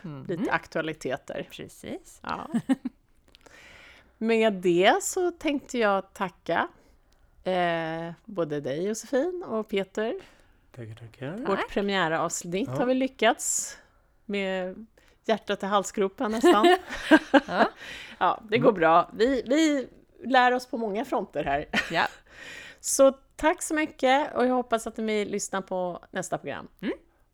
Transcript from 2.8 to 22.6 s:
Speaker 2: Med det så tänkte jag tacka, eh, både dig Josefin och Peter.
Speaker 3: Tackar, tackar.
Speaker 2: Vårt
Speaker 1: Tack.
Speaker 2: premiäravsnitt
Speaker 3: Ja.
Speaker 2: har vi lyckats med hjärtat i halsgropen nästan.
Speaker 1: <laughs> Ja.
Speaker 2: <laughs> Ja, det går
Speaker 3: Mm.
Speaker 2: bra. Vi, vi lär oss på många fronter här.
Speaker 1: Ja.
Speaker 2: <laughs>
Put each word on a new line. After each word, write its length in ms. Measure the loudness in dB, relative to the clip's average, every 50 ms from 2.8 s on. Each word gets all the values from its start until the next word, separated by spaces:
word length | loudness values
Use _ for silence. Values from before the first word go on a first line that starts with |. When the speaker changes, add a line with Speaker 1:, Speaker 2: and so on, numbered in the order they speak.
| -4 -10 -14 _ _ _ _ _ _ _ _ _ -20 -20 -20 -20 -20 -20 -20 -20 -20 -20 -20 -20 _ _ _ -4
Speaker 2:
Med 340 | 0 2 2 4 4 2
det 500 | 0 0 2 2 4 6 6 6 4 4
så 280 | 0 -4 -2 -2 -2 -2
tänkte 480 | -2 -4 -4 -2 -2 -4 -4 -6 -2 0
jag 340 | 0 2 0 0 -2 _ -8
tacka, 540 | -6 -6 -6 -8 _ -4 -2 0 0 -2 -2 -6 _ _ _ _ _ _ _ _ _ _ _ _ -10 -4
eh, 680 | -2 0 0 0 0 0 -2 -4 -4 -6 -8 -8 -10 -12 -14 _
både 360 | -8 -4 -4 -4 -2 -4 -4
dig 240 | -4 -4 -4 -4 -4
Josefin 580 | -4 -6 -6 -6 -2 -2 0 0 -2 -4 -8 -8
och 220 | -6 -6 -6 -4 -4
Peter. 460 | -4 -4 -4 -4 -4 -4 -4 -4 -4 -8 -10 -16 _ _ _ _ _ _ _ _ -18
Speaker 3:
Tackar, 180 | -16 -14 -14 -14
tackar. 420 | -16 -18 -20 -16 -12 -10 -10 -8
Speaker 2:
Vårt 200 | -6 -6 -4 -4 -4
Speaker 1:
Tack. 100 | -4 -4
Speaker 2:
premiäravsnitt 1000 | -4 -2 -2 0 0 0 0 0 0 -2 -2 -4 -4 -6 -8 -6 -4 -4 -4 -4
Speaker 3:
Ja. 60 | -2
Speaker 2:
har 120 | -2 0
vi 80 | 0 0
lyckats 840 | 0 -2 -2 -2 2 2 2 2 2 -2 -4 -4 -4 -4 -6 -10 -18 -20 _ _ _ _ _ _ _ _
med 640 | -6 -4 -4 -2 -2 -2 -4 -4 -6 -8 -12 -16 -20 _ _ _ _ _ _ _
hjärtat 380 | -2 -2 -2 -2 -4 -4 -2
i 40 | -2
halsgropen 640 | 0 0 0 0 0 -2 -2 -2 -2 -2 -4 -4 -2
nästan. 340 | 0 4 6 6 6 8 6
Speaker 1:
<laughs> 100 | 6 6 4 0 -4 -12 -6 4 6 6 6 6 6 2 2 2 2
Ja. 200 | 0 2 2 0
Speaker 2:
<laughs> 460 | -2 -6 -16 -16 -16 -16 -16 -14 -4 0
Ja, 220 | 0 2 0 0 -2 -2
det 80 | 0 4
går 100 | 4 4
Speaker 3:
Mm. 120 | 4 6
Speaker 2:
bra. 300 | 6 6 6 6 4 2
Vi, 300 | 0 2 2 2 2 2 0
vi 420 | 2 4 4 4 4 2 0 -2 -6 -12 -20 _ _ _ -10 -2
lär 280 | 2 4 6 6 6
oss 140 | 4 2 -2
på 120 | -6 -6 -6
många 260 | -4 -4 -4 -4 -4
fronter 400 | -2 -2 -2 -2 -4 -4 -4 -2
här. 220 | 0 -2 -2 -2 -2 -2 -4 -2 0
Speaker 1:
Ja. 160 | 0 0 0 0 -4 -10 _ _ -20 -20
Speaker 2:
<laughs> 380 | -18 -18 -16 -16